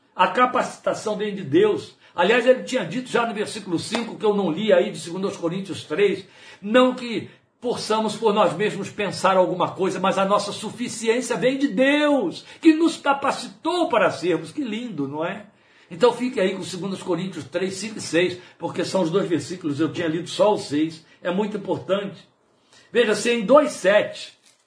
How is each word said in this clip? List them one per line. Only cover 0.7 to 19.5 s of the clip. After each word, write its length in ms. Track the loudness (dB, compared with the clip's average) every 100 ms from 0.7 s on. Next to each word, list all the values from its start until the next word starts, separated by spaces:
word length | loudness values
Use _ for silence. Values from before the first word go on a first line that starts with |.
| -4 -4 -4 -4 -4
vem 180 | -4
de 80 | -6
Deus. 560 | 2 4 4 2 -6 -18 -8
Aliás, 320 | 0 2 4 4
ele 180 | 4
tinha 220 | 2 -4 -4
dito 240 | -6 -2
já 160 | 0 0
no 80 |
versículo 460 | -2 -6 -8 -6 -6
cinco, 380 | -2 -4 -4 -2
que 80 | 0
eu 100 | 2
não 160 | 0
li 220 | 0 4
aí, 180 | 4 4
de 80 | -2
segunda 280 | -10 -6 -6
aos 100 | -4
Coríntios 480 | -4 -4 -8 -10 -6
três, 420 | 0 2 0 -8 -20 -20 -12
não 320 | 2 4 4
que 360 | 2 -6 -6 -8 -14 _ _
possamos 560 | -6 -4 -2 -2 -2 0
por 160 | 2
nós 200 | 4 2 0
mesmos 320 | -4 -4 -8
pensar 480 | -6 -6 0 2 4
alguma 340 | 2 0 -2
coisa, 300 | -2 -2 0
mas 160 | 0 2
a 80 | 2
nossa 260 | 0 -2
suficiência 840 | -8 -10 -8 -8 -4 -2 0 -2 0
vem 200 | 0 2
de 120 | 0
Deus, 760 | 2 4 4 4 2 0 -6 -14 2
que 140 | 4
nos 240 | 6 4 0
capacitou 920 | -2 0 -2 -4 -8 -8 -2 0 2
para 240 | 2 2
sermos. 400 | 0 0 -2 -2
Que 140 | -8 -6
lindo, 420 | -6 -6 -6 -6
não 160 | -4
é? 220 | -6 -8 -14 _ _ _ -16
Então 220 | 2 2
fique 260 | 4 -2 0
aí 160 | 0 0
com 80 |
segunda 320 | -6 -6 -6 -6
Coríntios 480 | -4 -2 -4 -8
três, 300 | -6 -4 -4
cinco 240 | -6 -8 -10
e 40 |
seis, 380 | 0 2 2 -2 -14 -10
porque 280 | -8 -4 -2
são 160 | 0
os 100 | 2
dois 160 | 0 0
versículos, 500 | -2 -4